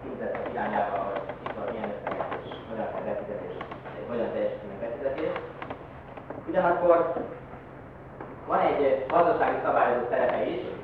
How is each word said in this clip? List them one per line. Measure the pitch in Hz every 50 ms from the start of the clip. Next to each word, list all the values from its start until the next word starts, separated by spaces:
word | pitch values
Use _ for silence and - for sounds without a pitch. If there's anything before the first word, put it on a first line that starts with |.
| -
fizetések | - - - 113 - - - - -
irányába, | - - - 104 104 98 - - - -
hogy | - 101 98 95 - - - - -
mikor | - - 107 104 -
milyen | - - 107 104 101
összeget | - - 82 - 80 - - - - -
és | - - 76 - -
hogyan | 76 73 - -
kell | - - - 69
befizetés, | - - - - - - - - - - - - - - - - -
vagy | - - -
hogyan | 120 117 110 101
teljesíteni | 104 104 104 104 - - - - - -
befizetést. | - - - - - - - - - - - - - - - - - - - - - - - - - - - - - - - - - -
Ugyanakkor | 160 185 180 170 170 170 180 175 170 170 165 - - - - - - - - - - - - - - - - - - - - - - - - - - - - -
van | 170 -
egy | - 147 147 - 143 135 131 - 127 -
gazdasági | 156 170 175 - - - - - - - -
szabályozó | 127 - - - 120 120 120 120 -
szerepe | - - - - - - -
is | - - - - - - -